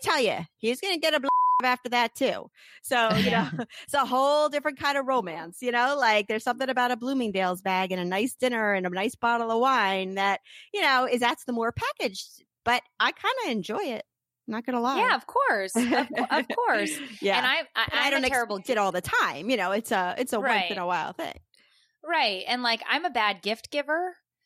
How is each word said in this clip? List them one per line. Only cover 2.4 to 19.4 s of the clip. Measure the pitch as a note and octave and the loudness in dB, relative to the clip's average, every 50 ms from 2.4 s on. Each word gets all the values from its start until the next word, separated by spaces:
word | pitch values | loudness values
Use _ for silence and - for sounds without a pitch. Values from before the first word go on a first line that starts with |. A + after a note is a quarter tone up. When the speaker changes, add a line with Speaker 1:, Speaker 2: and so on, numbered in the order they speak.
| - - _ _ - - - - | -8 -14 _ _ -20 -20 -20 -14
Speaker 1:
So, | - - C4 A#3+ A#3 A3 G#3+ | -6 -2 2 2 4 4 4
you | - G3 A#3+ | 2 2 2
know, | - - F#3 - | 2 2 0 0
Speaker 2:
<laughs> | E3 G3 A#3 - - | -2 -8 -8 -10 -12
Speaker 1:
<laughs> | - - | -20 -10
it's | - - | -2 0
a | C#4 C4 | 0 2
whole | - B3+ C4 C4+ C#4+ D4 D4+ D4+ D4+ | 2 2 2 4 4 4 4 4 2
different | C#4+ D4 C#4+ D4+ C#4 - | 0 0 -2 -2 -4 -2
kind | D#4 C#4+ C#4 C#4 | -2 0 0 0
of | C4+ | 0
romance, | B3+ C4+ B3 G3 F3+ D#3+ E3 D#3+ E3 F#3 - | 0 0 0 0 -2 -6 -8 -10 -12 -12 -8
you | B3 B3 | -4 0
know, | A#3 A#3+ A#3+ C4+ C#4+ D4 | 2 2 2 2 2 2
like, | B3 A3+ G#3+ G#3 G#3 - | 4 4 4 4 2 0
there's | G#3+ A3 - | -2 -2 -2
something | B3 A#3+ A#3+ C4 B3+ | -2 -2 -2 -2 -2
about | B3+ B3 B3 B3 | 0 2 2 2
a | B3 A3+ | 0 -2
Bloomingdale's | A#3+ C4 C#4 C4 A#3+ G#3+ F#3+ F#3+ F#3+ F3+ F3+ F3+ | -2 -2 0 0 0 -2 0 0 0 0 0 -2
bag | - F#3+ F#3 F#3 F#3+ F3+ | -2 -2 0 0 0 0
and | F#3 F3+ | -2 -2
a | F3 | -2
nice | F3+ F#3 G3 A3+ B3+ - | 0 0 0 0 0 -2
dinner | - B3 B3+ B3 A3+ G#3+ G#3 G3+ | 0 -2 0 0 2 0 2 2
and | F#3+ F3+ | 2 0
a | F3+ | -2
nice | F3+ F#3 G3+ B3+ - | -2 -2 -2 -2 -4
bottle | - A#3 A#3 A#3 A#3 A3+ A3+ | -2 0 0 0 0 0 0
of | A3+ A3+ | 0 2
wine | B3+ C4+ C4+ A#3+ G3+ F#3+ G3 F#3+ F#3+ F#3+ F#3+ | 2 4 4 4 2 2 2 0 -2 -2 -2
that, | G3 G3 G3 G3 - _ - - - - - - | 0 2 2 0 0 _ -12 -20 -20 -16 -8 -4
you | G4+ | 0
know, | E4+ C#4+ C4 B3+ B3+ B3 | 2 4 4 4 2 2
is, | B3 A#3 | 0 2
that's | A#3+ A#3 - - - | 2 2 0 0 -4
the | - B3 | -6 -4
more | A#3 A3+ A#3 | -2 -2 -2
packaged, | - - A#4 C5+ D5+ - - A#3 F#3+ - - - - - _ _ _ _ - | -2 -2 -4 -4 -2 -2 -4 -4 -4 -6 -14 -16 -18 -20 _ _ _ _ -2
but | A#3 A#3+ B3 - _ _ - | 0 0 0 -2 _ _ 0
I | G#3+ B3+ | 0 0
kinda | - - - G4 B4+ C5 A4+ D#4+ A#3 | 0 -2 -2 -2 -2 -2 -2 -2 -2
enjoy | G#3 E3 - G#3+ F#4 G4+ | -4 -4 -4 -4 -4 -4
it. | D4 A#3 - - _ _ _ _ _ _ _ _ - | -4 -6 -8 -10 _ _ _ _ _ _ _ _ -10
Not | A3 A3+ A3+ | -8 -8 -6
gonna | - B3 A#3+ | -4 -2 0
lie. | A#3 B3+ C#4 F4 | 0 0 2 2
Speaker 2:
Yeah, | A#4 B4+ - | 2 2 2
of | A#3+ - - | 2 0 -2
course. | - B4+ C#5 B4+ B3 G3+ F#3+ F#3+ - | 0 0 2 2 2 0 0 0 0
Of, | A3+ B3 | 0 2
Speaker 1:
<laughs> | A#3+ - - C4+ - - - B3+ - | 2 2 0 0 -2 -2 -4 -2 0
Speaker 2:
of | - D#4 B3 - | 0 0 0 -2
course. | - A#4+ B4 G#4+ C4 G#3 G3+ G#3 D4+ C#4+ C#4+ B3+ G#3+ - | -2 -2 0 2 2 0 0 -2 -4 -6 -10 -14 -10 -4
Speaker 1:
Yeah. | G3 G3 G3 - | -2 0 0 2
Speaker 2:
And | - | 2
I, | B3+ C#4 E4 C#4+ - - | 2 0 0 -2 -4 -2
I, | A3+ A3+ | -2 -2
Speaker 1:
But | - - | 0 0
I | A#3 B3+ C#4 | 0 0 2
Speaker 2:
I'm | C#4 | 2
Speaker 1:
don't | C4+ C4 | 2 0
Speaker 2:
a | B3+ | 2
terrible | C4+ B3 A#3 G#3+ G#3 | 2 0 0 0 -4
Speaker 1:
expect | F#3+ - - | -6 -2 -2
it | B3 G#3+ | 0 2
all | G3+ F#3+ | 2 0
the | E3+ F3+ | 0 -2
time. | - - - A#4+ - F#3+ B2+ C#3 | -4 0 0 0 0 0 -2 -4